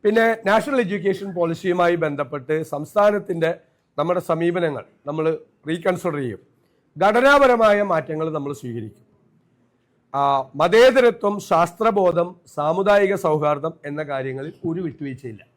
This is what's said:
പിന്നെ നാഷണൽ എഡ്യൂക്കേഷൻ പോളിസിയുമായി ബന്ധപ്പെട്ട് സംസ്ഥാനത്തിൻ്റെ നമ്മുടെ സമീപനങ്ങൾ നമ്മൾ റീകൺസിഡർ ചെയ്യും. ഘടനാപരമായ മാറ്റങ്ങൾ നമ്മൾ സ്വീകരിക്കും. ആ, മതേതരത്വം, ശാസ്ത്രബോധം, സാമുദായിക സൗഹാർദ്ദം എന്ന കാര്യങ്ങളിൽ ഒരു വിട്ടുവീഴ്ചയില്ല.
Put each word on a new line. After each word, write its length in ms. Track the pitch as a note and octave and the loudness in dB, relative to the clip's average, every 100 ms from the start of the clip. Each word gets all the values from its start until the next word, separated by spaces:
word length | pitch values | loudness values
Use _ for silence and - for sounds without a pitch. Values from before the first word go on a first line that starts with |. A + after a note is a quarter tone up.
പിന്നെ 220 | G#3+ A3 A3+ A3+ G3 | 2 2 2 0 0
നാഷണൽ 320 | A3 A3 C4+ | 0 2 -2
എഡ്യൂക്കേഷൻ 440 | G3+ G3+ F#3+ F#3+ G3 F3+ | -2 -2 -2 -4 -6 -4
പോളിസിയുമായി 580 | E3 E3 F#3+ F3+ F3 F3 | -4 -2 -4 0 2 2
ബന്ധപ്പെട്ട് 500 | D#3 C#3+ C#3 D3 B2+ D#3 D#3 | -2 -4 -8 -8 -6 -6 -4
സംസ്ഥാനത്തിൻ്റെ 760 | C#3+ D3 G#3+ G#3 G#3 G3+ E3+ E3 E3+ _ _ _ - | -10 -4 2 2 2 -4 -2 -2 -4 _ _ _ -6
നമ്മുടെ 240 | D#3+ F3+ F3 | -2 -2 -2
സമീപനങ്ങൾ 540 | D#3+ E3+ F3 E3 C3 F#2 _ C#3+ | -2 0 0 -2 -4 -12 _ -10
നമ്മൾ 160 | D#3 D#3 D#3 - _ D3 | -4 -4 -4 -10 _ -8
റീകൺസിഡർ 500 | E3+ F#3 F3+ F3+ D3 | -4 -4 -4 -4 -6
ചെയ്യും. 180 | C3 F#2+ _ _ _ _ _ - | -8 -10 _ _ _ _ _ -2
ഘടനാപരമായ 760 | F#3+ A3 C4+ C#4+ C4+ A#3+ G#3+ G3+ G3+ | 0 4 4 6 4 4 4 4 2
മാറ്റങ്ങൾ 360 | E3 C#3 D#3 D#3+ D#3 | -2 -4 -6 -4 -6
നമ്മൾ 160 | C#3+ C#3+ | -8 -10
സ്വീകരിക്കും. 440 | B2 A#2 A2 _ _ _ _ _ _ _ _ _ _ _ _ | -10 -10 -12 _ _ _ _ _ _ _ _ _ _ _ _
ആ, 60 | C3+ C#3 C#3 C3 C#3 | -2 0 0 -4 -2
മതേതരത്വം, 760 | E3+ A3 B3+ B3+ A#3+ A#3 G3+ G3+ - | 4 6 6 6 4 2 -4 -4 0
ശാസ്ത്രബോധം, 800 | E3+ E3+ - A3 G3+ F3+ E3+ F3 F3+ _ | 2 2 0 0 2 2 2 -2 -6 _
സാമുദായിക 600 | - D3+ F3 G3 G3+ G3 G3 E3+ | -4 -2 0 2 4 4 0 0
സൗഹാർദ്ദം 480 | D#3 D3 C#3+ D#3 D#3+ D3 | 0 0 -2 -4 -8 -12
എന്ന 120 | D3 D3 | -10 -8
കാര്യങ്ങളിൽ 420 | C3+ C3 C3 D3 - F3 | -6 -6 -8 -12 -10 -8
ഒരു 120 | E3 F3 | -6 -8
വിട്ടുവീഴ്ചയില്ല. 560 | - C#3 C3 B2 G#2 _ | -10 -12 -12 -14 -16 _